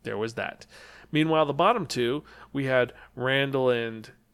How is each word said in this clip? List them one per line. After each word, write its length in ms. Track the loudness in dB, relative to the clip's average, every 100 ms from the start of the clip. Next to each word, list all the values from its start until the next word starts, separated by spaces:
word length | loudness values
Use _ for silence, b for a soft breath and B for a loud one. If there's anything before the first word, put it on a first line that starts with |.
there 160 | -8 -6
was 160 | -6
that. 320 | -6 -8 -10 -20 B B B B
Meanwhile, 340 | 0 2 2 2
the 80 |
bottom 320 | 2 2 2 -2
two, 380 | -2 -2 -2 -8 B B
we 140 | -6 2
had 280 | 2 2 -4 B -6
Randall 540 | 0 0 0 2 2
and 420 | 2 -2 -8 -16 -20 _